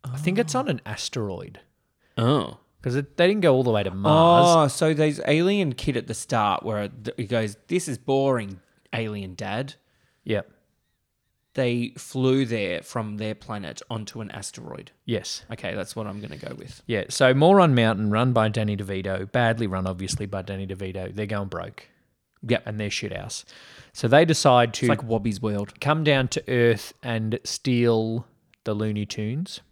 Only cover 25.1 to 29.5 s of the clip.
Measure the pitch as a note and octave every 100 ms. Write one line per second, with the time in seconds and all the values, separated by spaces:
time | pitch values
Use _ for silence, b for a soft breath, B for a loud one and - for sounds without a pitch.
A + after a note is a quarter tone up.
25.1 | A2+ A2 G2+ A2 G#2 G#2 - C#3 D#3 D3+
26.1 | C#3 B2+ - - B2 A#2+ G#2+ - - B2
27.1 | A2+ A2 A2+ - - C3+ A#2+ A#2+ A2+ A2
28.1 | A2+ - _ _ _ - G#2+ G#2+ G#2 G2+
29.1 | - G#2+ C3+ F#3+